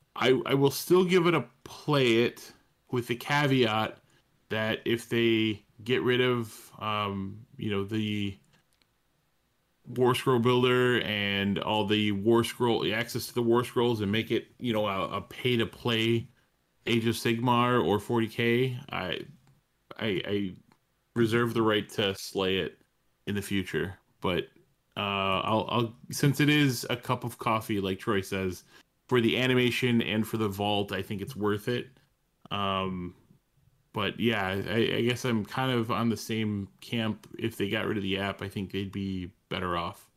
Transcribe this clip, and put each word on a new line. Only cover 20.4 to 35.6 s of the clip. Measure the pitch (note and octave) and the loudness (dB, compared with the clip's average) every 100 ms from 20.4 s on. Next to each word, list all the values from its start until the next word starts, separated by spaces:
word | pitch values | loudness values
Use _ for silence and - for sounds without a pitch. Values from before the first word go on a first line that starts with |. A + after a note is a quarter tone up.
| G2 F2+ _ _ _ _ _ | -4 -10 _ _ _ _ _
reserve | A#2 A2+ A#2+ A#2 | 0 2 2 0
the | A2+ | 2
right | A2 G#2+ G2+ | 2 2 0
to | - G2+ G2 | -2 -2 -2
slay | - G2+ F#2+ F#2+ | -6 -2 0 0
it | D#2 - _ _ _ _ - | -2 -8 _ _ _ _ -6
in | G2+ | -6
the | |
future. | - G2+ F2+ D#2 F2 G2 _ _ | -2 -4 -2 -2 -4 -8 _ _
But, | F#2+ E2+ - _ _ _ _ - | -2 -2 -4 _ _ _ _ -6
uh, | G2+ G2 F#2+ F#2+ | -2 0 0 0
I'll, | - A2 - | 2 0 0
I'll, | A#2 A#2 - - | -2 -2 -8 -12
since | - D3 C3+ | 0 2 4
it | D3 | 4
is | D3 C#3+ A#2 - | 4 4 0 -4
a | A#2+ | -4
cup | - B2 | -4 -4
of | B2 - | -4 -4
coffee, | A#2+ A2 G#2+ G#2 | 0 0 0 -2
like | F#2+ F#2 | -2 -2
Troy | - G2+ | 0 -2
says, | F#2 F#2+ F#2 - - - _ _ - | 0 -2 -2 -6 -12 -20 _ _ 0
for | B2 | 2
the | A2+ F2+ | 4 2
animation | B2+ B2+ B2 A#2 B2+ A#2 | 2 4 2 2 2 2
and | D#2 G#2+ G#2+ | 2 0 -2
for | A2 | -2
the | G#2+ | -2
vault, | G2 G#2 G#2 G2+ | 0 0 0 -2
I | F#2+ | -4
think | G2 G#2 | -6 -8
it's | G2 G2 | -8 -4
worth | G#2 G#2 - | -2 -2 -2
it. | B2 - _ _ _ _ _ - | -6 -6 _ _ _ _ _ -8
Um, | G2+ G2 F#2+ F#2+ F#2 F2+ - _ _ _ _ _ _ _ | -4 -2 -2 -4 -6 -10 -14 _ _ _ _ _ _ _
but | A2 G2 - | -4 -4 0
yeah, | A2+ A2 F#2 G2 E2 | 0 0 -2 -2 -2
I, | A2 G2 G2+ | 0 2 2
I | |
guess | A#2 A#2+ | 0 0
I'm | B2+ A2+ | -2 -2
kind | G2 - | -2 -4